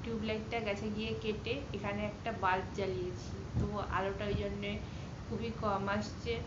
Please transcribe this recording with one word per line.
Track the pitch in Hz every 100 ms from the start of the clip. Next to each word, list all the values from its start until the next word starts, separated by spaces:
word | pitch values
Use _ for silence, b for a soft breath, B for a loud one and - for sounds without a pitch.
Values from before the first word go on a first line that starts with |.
টিউব | 233 226
লাইটটা | 214 214 214 233
গেছে | 214 202 214 208
গিয়ে | 220 220
কেটে, | 220 208 226 262 -
এখানে | 196 208 202 208
একটা | - 233 208
বাল্ব | 190 185 185 -
জ্বালিয়েছি, | 190 185 180 180 - - - -
তো | 202 208 -
আলোটা | 180 196 196 208
ওই |
জন্যে | 202 202 196 202 208 B B B - -
খুবই | 214 226 220
কম | 214 196 196
আসছে। | 202 208 - 196 190